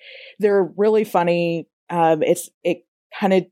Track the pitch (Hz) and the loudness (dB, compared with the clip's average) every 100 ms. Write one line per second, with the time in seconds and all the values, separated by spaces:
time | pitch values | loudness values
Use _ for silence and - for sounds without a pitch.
0 | - - - - 202 202 170 165 208 214 | -20 -20 -20 -4 0 2 0 -2 0 0
1 | 214 185 170 175 170 170 - _ - 165 | 0 0 0 0 -2 -4 -8 _ -8 0
2 | 165 160 - 175 - _ 170 170 _ _ | 2 2 0 -2 -6 _ -6 -6 _ _
3 | _ - 202 190 180 | _ -4 0 0 0